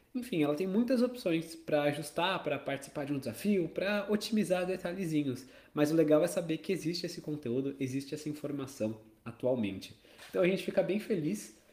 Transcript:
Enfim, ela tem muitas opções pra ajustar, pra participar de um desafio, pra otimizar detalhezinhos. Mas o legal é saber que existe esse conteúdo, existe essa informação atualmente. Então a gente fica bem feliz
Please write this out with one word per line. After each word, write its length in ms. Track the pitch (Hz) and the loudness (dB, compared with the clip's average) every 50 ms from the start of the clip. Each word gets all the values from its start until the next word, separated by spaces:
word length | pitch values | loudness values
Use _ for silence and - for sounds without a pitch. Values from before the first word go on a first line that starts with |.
| _ _ - | _ _ -8
Enfim, 300 | 254 240 - - 165 147 | -8 -6 -2 0 2 2
ela 120 | 143 147 | 2 2
tem 120 | 147 190 | 0 0
muitas 340 | 190 185 220 240 240 269 233 | 0 2 2 2 4 4 4
opções 540 | 240 240 - - - 185 165 165 160 - - | 2 2 0 -2 0 0 0 0 0 -4 -10
pra 280 | - - - 156 147 147 | -12 -4 0 0 2 4
ajustar, 600 | 147 143 156 160 - - - 170 185 190 175 - | 2 2 0 -4 -4 -2 0 0 0 0 -2 -2
pra 160 | 151 143 139 | -2 -4 -2
participar 460 | - - 139 135 - - - 151 143 | -2 -4 -4 -4 -6 -8 -8 -6 -4
de 80 | 139 147 | -2 -2
um 60 | 139 | -2
desafio, 500 | 135 120 113 - - 202 208 190 165 165 | -2 -4 -6 -2 0 2 4 4 2 0
pra 380 | - - 175 196 208 208 202 208 | -2 -2 -2 0 0 0 0 0
otimizar 560 | 214 208 - - 226 214 196 160 180 180 180 | 0 0 0 0 2 2 4 4 2 2 2
detalhezinhos. 800 | 180 190 180 - 175 175 196 190 160 156 151 147 135 123 131 - - - - - - - | 0 -2 -2 -4 -4 -4 -4 -2 0 0 2 2 0 -2 -4 -8 -14 -20 -20 -20 -6 0
Mas 180 | 147 147 147 | 2 2 4
o 40 | 160 | 6
legal 260 | 165 160 151 156 151 170 | 6 6 8 6 6 6
é 40 | |
saber 300 | 175 - 190 170 160 160 | 4 0 -2 -2 -2 -4
que 160 | 160 - - 190 | -4 -2 -2 -2
existe 320 | 156 143 160 175 - - | -2 -2 -2 -4 -4 -6
esse 160 | 165 - - | -6 -8 -8
conteúdo, 540 | - 151 151 151 - 117 117 131 135 139 139 - | -6 -6 -6 -4 -4 -2 -2 -2 -2 -2 -4 -4
existe 340 | 135 123 127 139 139 - 151 | -4 -4 -2 -4 -4 -6 -8
essa 140 | 147 - | -8 -6
informação 720 | 156 147 - - 143 143 139 135 127 - - 107 110 113 - - - - _ _ | -8 -8 -6 -6 -6 -6 -6 -6 -8 -4 -4 -2 -2 -2 -6 -12 -20 -20 _ _
atualmente. 720 | 120 113 - - 123 131 120 107 98 95 95 - - - - - - - - - - | -14 -8 -2 0 0 2 2 0 -2 -4 -6 -10 -14 -18 -20 -20 -20 -20 -20 -16 -4
Então 120 | - 190 | 0 2
a 60 | 180 | 4
gente 160 | 175 190 180 - | 4 2 2 -2
fica 180 | - - - | 0 0 2
bem 180 | 180 160 185 214 | 2 2 0 -2
feliz 560 | - - 226 170 151 156 208 208 - - - - _ _ | 0 -2 -2 0 0 -2 -4 -4 -6 -12 -18 -20 _ _